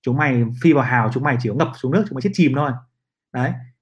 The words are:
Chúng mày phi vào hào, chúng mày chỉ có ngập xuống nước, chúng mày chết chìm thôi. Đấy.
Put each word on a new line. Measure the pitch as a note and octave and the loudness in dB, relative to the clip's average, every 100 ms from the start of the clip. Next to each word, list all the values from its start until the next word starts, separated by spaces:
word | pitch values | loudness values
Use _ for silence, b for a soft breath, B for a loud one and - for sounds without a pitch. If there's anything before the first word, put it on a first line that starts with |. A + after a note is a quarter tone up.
Chúng | - C3 | -2 0
mày | D3 B2 A2+ - | 2 0 0 2
phi | E3+ | 4
vào | C#3+ | 4
hào, | B2 B2 A2 | 4 0 0
chúng | B2+ | 0
mày | C#3+ B2 | -2 -2
chỉ | A#2 | -2
có | |
ngập | A2 D3 | -2 -4
xuống | - B2+ | -2 -2
nước, | F3 G#3 | 0 0
chúng | |
mày | C3 | -4
chết | G3 | -4
chìm | G3 D3+ | 2 2
thôi. | C3 D3 B2+ _ _ _ _ _ | 2 -2 -6 _ _ _ _ _
Đấy. | B2 B2+ - - _ | -4 -4 -6 -14 _